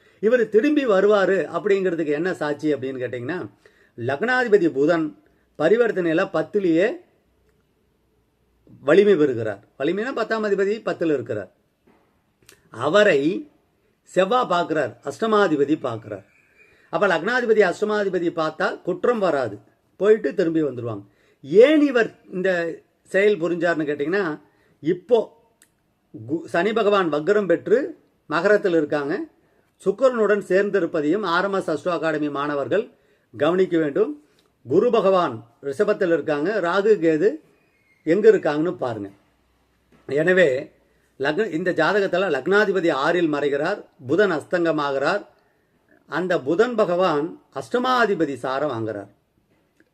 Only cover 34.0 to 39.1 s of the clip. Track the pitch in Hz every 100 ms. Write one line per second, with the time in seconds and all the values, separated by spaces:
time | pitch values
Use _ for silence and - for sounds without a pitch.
34 | 262 294 _ _ _ _ 117 165 240 220
35 | 190 185 160 117 - _ 139 135 208 208
36 | 180 160 156 143 165 220 170 196 208 196
37 | 160 156 202 311 _ _ _ _ _ _
38 | 151 190 214 190 160 147 175 147 131 110
39 | 98